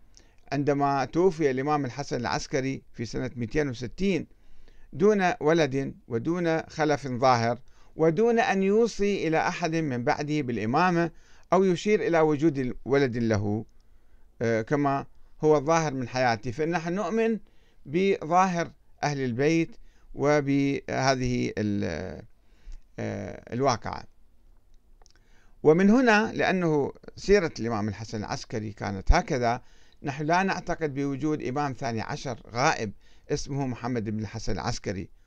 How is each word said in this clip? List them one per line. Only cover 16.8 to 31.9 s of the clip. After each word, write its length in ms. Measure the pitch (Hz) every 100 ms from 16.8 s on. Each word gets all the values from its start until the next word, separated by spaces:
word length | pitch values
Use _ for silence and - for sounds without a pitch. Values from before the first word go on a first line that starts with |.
| 170
نؤمن 460 | 185 - 226 226 220 - - - - -
بظاهر 840 | 165 196 - 156 180 190 170 160 - - -
أهل 180 | 147 139
البيت 560 | 127 117 147 165 160 - - - -
وبهذه 1400 | - 143 151 139 139 139 139 - 123 131 131 127 123 123 -
ال-، 640 | 107 101 101 78 90 76 - - _ - - - - -
آه، 540 | 110 101 98 - -
الواقعة. 520 | 120 139 113 - - - - - - - - - - _ - - - _ - - -
ومن 280 | 143 165 196
هنا، 420 | 247 247 208 220
لأنه 580 | - - 185 170 147 123 - - -
سيرة 360 | - 202 160 -
الإمام 280 | 113 107 107
الحسن 300 | 98 110 110
العسكري 540 | - - - 117 107
كانت 400 | 104 101 95 -
هكذا، 500 | 165 175 135 117 123 - - - -
نحن 220 | 143 139
لا 180 | 151 180
نعتقد 520 | 190 - - 165 156
بوجود 480 | 135 139 135 151 151
إمام 300 | - 147 143
ثاني 280 | 120 131